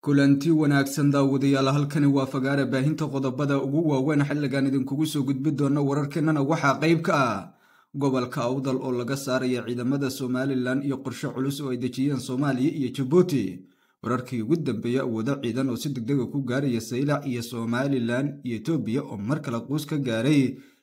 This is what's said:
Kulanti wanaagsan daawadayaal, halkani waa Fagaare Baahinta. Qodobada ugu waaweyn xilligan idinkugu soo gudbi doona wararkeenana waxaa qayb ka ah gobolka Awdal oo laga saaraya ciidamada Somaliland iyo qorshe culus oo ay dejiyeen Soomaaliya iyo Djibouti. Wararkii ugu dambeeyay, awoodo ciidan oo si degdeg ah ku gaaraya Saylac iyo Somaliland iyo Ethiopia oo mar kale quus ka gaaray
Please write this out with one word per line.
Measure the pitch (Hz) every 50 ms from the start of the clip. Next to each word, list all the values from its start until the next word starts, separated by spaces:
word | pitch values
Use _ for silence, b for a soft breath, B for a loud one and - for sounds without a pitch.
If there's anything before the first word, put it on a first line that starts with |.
| -
Kulanti | 147 143 139 139 139 143 139 151 165
wanaagsan | 160 156 151 143 143 139 139 139 - 156 143 143
daawadayaal, | 139 139 139 135 135 135 135 139 139 135 135
halkani | 135 139 147 143 143 - 160 143
waa | 143 139 139 131
Fagaare | 131 - 139 127 135 139 139 135
Baahinta. | 120 120 131 131 151 156 151 156
Qodobada | 147 135 135 135 131 123 127 147 139 139 139
ugu | 135 135 139 160 170 151
waaweyn | 143 131 131 151 156 143 143
xilligan | 143 147 147 143 131 135 139 131
idinkugu | 139 135 135 123 - 143 143 156
soo | 156 151 147 127
gudbi | 135 139 131 139 156
doona | 147 127 143 139 143 143
wararkeenana | 139 135 139 147 143 139 - 170 151 160 156 143
waxaa | 139 135 160 - - 139 131 135
qayb | 147 160 170 160
ka | 165 196 170
ah | 147 135 120 104 98 90 - b b b b b b b b b
gobolka | 143 139 139 131 131 123 123 - 147
Awdal | 120 120 131 139 131 139 131 131
oo | - 131
laga | 127 120 120 117 139
saaraya | 139 - 131 127 131 131 127 127 120 117
ciidamada | 113 123 120 123 127 139 143 139 131
Somaliland | - - 135 123 127 127 131 139 135 127 123 123 131 139 139
iyo | 143 135 131 -
qorshe | 131 113 - -
culus | 135 - 123 135 139 143 143
oo | 147 131
ay | 127
dejiyeen | 120 127 123 120 131 131 147 143 127 -
Soomaaliya | - 131 127 143 143 131 120 123 160
iyo | 160 160 131 117
Djibouti. | 117 143 135 123 151 180 180 180 151 127 101 95 90 - B B B B B B B B -
Wararkii | 110 120 127 - - 131 117
ugu | 107 113 165
dambeeyay, | 165 151 135 113 101 113 117 120 131 135
awoodo | 127 113 110 110 135 143 139 -
ciidan | 120 110 127 135 135
oo | 117
si | - - 151
degdeg | 135 127 110 113 143 139
ah | 120 117
ku | - 143
gaaraya | 135 120 120 139 147 135 117 113
Saylac | 110 - 120 123 143 143 147 143 143
iyo | 139 120 120 113
Somaliland | - - 117 117 117 117 123 139 143 139 127 117 117 120 127 139 143 139 - -
iyo | 127 113 104 -
Ethiopia | 160 165 143 107 110 110 - -
oo | - 127
mar | 101 101 110 147 165
kale | 147 143 117 117 117
quus | - 139 151 147
ka | - 160
gaaray | 147 135 117 113 110 117 143 156 143 131 117 - B B B B B